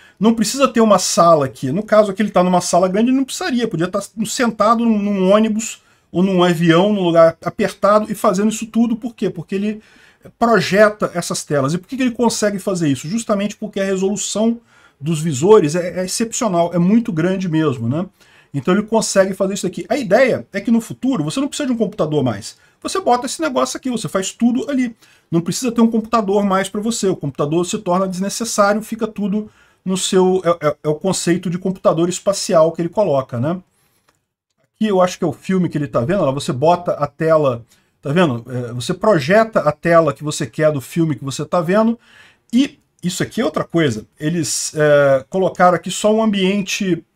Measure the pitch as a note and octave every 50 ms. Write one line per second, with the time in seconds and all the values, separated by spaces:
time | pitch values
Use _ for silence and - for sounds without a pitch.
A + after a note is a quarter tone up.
0 | - _ _ - F#3+ A3+ A3+ A3+ G#3+ - - C#4 C4+ - - A#3 A3+ G#3+ G3 F#3
1 | - - - G3+ E3+ E3+ E3 D3 C3+ B2 - - C#3 B2+ D3 G#3 G#3+ - G#3+ G#3+
2 | G#3 G3 F#3+ - G#3+ F#3+ - F3+ F3+ F3+ F3+ F3 - - F#3 E3+ F#3+ F#3 F#3 G#3+
3 | A#3 C4 C4 C#4 C4+ - - - F#4 F4 B3 A#3+ A#3 A3+ - D#3 F3 F3+ - G3
4 | - - _ A3+ A3 - - - B3 A3+ A3+ - G3+ A3 A#3 A3+ A#3 A3+ A3 G#3
5 | G3+ G3+ G3+ F#3+ F#3 F#3 G3+ A3 A3 G#3+ G#3 A3 - - - _ _ _ _ _
6 | _ _ - E3+ F#3+ G3 F#3+ F3+ F3 F3+ E3+ D#3 F3 E3 D#3+ E3+ G3 G#3 G#3+ G3
7 | F3+ E3+ E3 E3 E3 E3 E3 _ - E3+ - - G3+ F#3 - - - G3 G#3 G#3+
8 | G#3+ A3 G3+ - - G#3+ F3+ G3 G#3 A3 G#3+ - A3+ - - A3+ A#3+ A#3 A3+ -
9 | - A#3+ - - G#3 F3+ - E3 D3 - G3 F#3+ G3+ G#3+ G#3+ G#3+ _ _ _ _
10 | _ _ _ _ _ - _ - - - A3 F#3 D3 - F3+ G#3 G#3+ G#3 G#3+ -
11 | F#3 - - F3 - - F3 - - - D3 C#3+ C3 C#3+ E3+ F3+ - _ C4+ A#3+
12 | C4 A#3+ A#3 - A#3+ A3+ - - G#3+ G3+ G3+ F#3+ - G#3 F#3+ E3+ E3+ C#3+ C3+ -
13 | - D3+ G#3+ A3+ - - G#3 G3 G3+ G3+ - _ G#3+ G#3 - G3+ F#3+ F#3+ G3 F#3+
14 | F#3+ F#3+ G#3 F#3+ - - - G3+ A3+ A#3 A#3 A#3 _ _ _ _ _ _ _ _
15 | C#3 D#3+ E3+ D3+ D#3+ F3 C#3 A#2+ D#3+ G3+ A3 G#3+ D#3 C#3+ D#3+ F3+ E3 C3+ - F#3
16 | F#3 F#3 - - A3+ A3+ - - B3 G#3 F3 E3+ E3+ E3+ F3+ F3 F3 F#3+ A3 A#3
17 | A#3 A#3 E3+ D#3 E3 F#3 F#3+ F#3+ F#3+ F3 D#3 D#3 D#3+ C#3+ A#2+ A2+ A2+ A#2 C#3+ E3
18 | G3 - _ _ _ _ _ _ _ _ - C#3 - F3+ F#3 G#3 G#3 G#3+ A3 A3
19 | - - - G3 F#3+ G3 F#3 - G3 F#3+ G3+ - - F#3 F#3+ - - - B3 D4
20 | A#3 E3+ G3 B3+ C4+ A#3 D3+ A#2+ A#2 _ - G3+ - B3 A3+ A3+ A3+ - C3+ -
21 | - C4 B3+ F3 D3 D#3 - C4+ D4 C#4 - - D4 C4 A#3+ A#3 G#3 - - -
22 | E3 D3+ D3+ C#3+ B2+ B2 G2+ G2 - - - _ _ _ _ _ - - - F#4+
23 | F#4+ - B3 - C#4 B3+ - - D#4+ D4 B3+ B3+ B3+ - - - - B3+ A#3+ A3+
24 | - - - F#3+ F#3+ - - - A#3 B3 A#3 C4+ - C#4+ D4 B3+ B3 A#3+ - _
25 | _ _ _ _ _ - D#3+ E3+ E3+ - - - C4 A#3 A3+ A#3+ A3+ A3+ A#3 A3
26 | A3 - A#3+ A#3 G3+ F#3+ G3+ G#3 G3+ G3 F#3+ F#3+ G3 - - G#3 G#3 A#3 A3+ -
27 | G3+ F#3 E3+ - D#3+ C#3 - - D3 D3 D#3+ F3 F3 F3 - G#3+ - F3+ F3 F#3+
28 | G3 F#3+ F3+ F3+ G3 G3 - - A3+ A3+ - G#3+ G3+ G3+ G#3+ A3 A3 - A3+ A3+
29 | A3+ A3 - G3 G#3 F#3+ G3+ G#3+ G#3+ G#3+ _ _ _ _ _ _ - F3+ F#3+ F#3
30 | - - G3 F#3 F#3 F#3 F#3 F#3 - E3+ E3+ - D3+ D3 - _ - D#3 D3+ D3+
31 | - F#3+ F3 - - F3 E3+ F3+ - F#3 E3+ F3+ - F#3 F#3+ - - F#3+ E3 D#3+
32 | F3 F3+ F3 - - G3+ G3 - - - G#3+ - D#3+ D#3+ E3 - E3+ E3+ - A3
33 | G#3 E3+ C#3 C3+ C3 - B2 A#2 C3 D#3 F#3 F#3 _ _ _ _ _ _ _ _
34 | _ _ _ _ _ _ _ _ _ _ _ _ _ _ _ - A3 G#3+ F#3+ F#3
35 | F3+ F3+ - - F#3 D3+ - - - - F#3 F#3 F3 - - D3+ C#3+ A#2+ - C3+
36 | A#2 D3+ G3 G3+ D#3 C3+ C3 C#3+ - F3+ C3+ B2 D3 E3 F3 F3 F3 E3+ C#3+ A#2+
37 | D3 - _ - D#3+ D#3+ D#3+ D#3 D3 C3 A#2 A#2 A#2 _ _ _ _ _ _ _
38 | - C#3+ D3+ F#3 F3+ C#3+ A#2 A#2 A#2 C3 B2 B2 A#2+ A#2 A#2+ B2 A#2+ - F3 -
39 | G#3+ G#3+ G3 D3+ B2+ D#3 G3 A3 A3+ A3+ - F3+ D3 D3+ - _ - E3+ E3+ E3
40 | D#3+ C#3+ C3 - D3 D3+ D3 - D3 A#2 - D#3+ D3+ D#3 D3+ C3 - - - E3+
41 | E3 D#3+ C3+ - C#3 C3+ - - D3 - - F3 D#3 E3+ G3 A3 A3+ A#3 A#3 -
42 | _ _ _ - - - _ _ _ _ A3+ B3+ C#4+ - - _ _ _ _ _
43 | - F3+ - - D3+ - - G#3+ C4 D4+ - - - _ - E3+ D#3+ C3 G#2+ G#2+
44 | G#2 _ _ _ D3+ D#3 F3 E3+ C#3+ - - - - - - D#3 D3+ D3+ D3 C#3+
45 | C#3+ C#3 C3+ C3 - _ - F#3+ F#3 D#3+ - - F3+ F3+ F3 E3 - F#3 - -
46 | - G#3 G#3+ A3 A3+ A3 G3+ G3 F#3 F#3+ G3+ G#3 G3 - - - G3+ F#3 E3 -
47 | - _ _